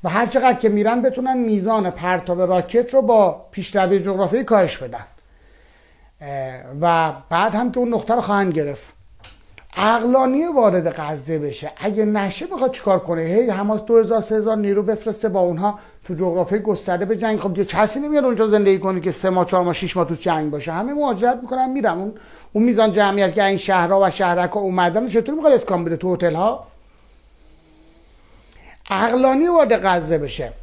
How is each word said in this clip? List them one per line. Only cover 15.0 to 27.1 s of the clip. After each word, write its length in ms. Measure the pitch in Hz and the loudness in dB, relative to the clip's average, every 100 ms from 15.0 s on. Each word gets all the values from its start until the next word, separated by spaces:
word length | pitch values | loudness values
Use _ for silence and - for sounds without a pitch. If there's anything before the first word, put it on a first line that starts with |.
| 220 208 220 | -6 -4 -2
با 120 | 190 | 0
اونها 380 | 180 165 202 208 - - | 0 0 -2 -4 -14 -20
تو 100 | - | -12
جغرافیای 480 | 175 185 175 175 202 | -4 -2 -2 -2 -2
گسترده 420 | 208 202 - 175 | -2 -4 -2 -4
به 120 | 190 214 | -2 -2
جنگ. 240 | 226 214 | -2 -2
خب 140 | 202 | -2
دیگه 100 | 175 | -4
کسی 360 | 190 - 214 277 | -4 0 0 0
نمیاد 240 | 294 302 | 0 2
اونجا 220 | 254 233 220 | 2 2 2
زندگی 320 | 208 202 190 | 4 4 2
کنه 220 | 190 185 | 0 -2
که 120 | 175 | -2
سه 180 | - 190 | -2 0
ماه، 160 | 185 175 | 0 2
چهار 160 | 185 | 2
ماه، 120 | 175 | 0
شش 220 | 160 180 180 | -2 -4 -2
ماه 120 | 170 | -2
توش 120 | 165 | -2
جنگ 300 | - 160 151 | -2 -2 -2
باشه. 220 | 147 143 | -6 -6
همه 200 | 165 226 | -6 -4
مهاجرت 460 | 285 285 208 240 247 | -2 -2 0 0 0
می‌کنن، 280 | 247 254 254 | -2 -2 -2
می‌رن. 280 | 269 220 170 | 0 0 -2
اون، 160 | 196 233 - - - | -6 -10 -20 -20 -6
اون 120 | 208 | 2
میزان 280 | 240 220 220 | 2 4 2
جمعیت 420 | 196 202 202 190 | 4 2 2 0
که 100 | 185 | 2
این 140 | 196 196 | 2 0
شهرها 420 | - 185 170 196 | 0 2 4 4
و 80 | 190 | 2
شهرک‌ها 500 | - 185 175 180 208 | 2 0 2 0 -2
اومدن، 480 | 196 185 175 180 247 | -2 2 2 0 0
چطور 260 | 214 226 | 0 0
می‌خواد 180 | 311 311 | 2 4
اسکان 320 | 254 - 180 | 4 2 -2
بده 120 | 170 165 | -2 -4
تو 180 | 185 | -2
هتل‌ها؟ 520 | 180 175 156 196 247 - - - _ _ | 0 0 0 -2 -2 -10 -20 -20 _ _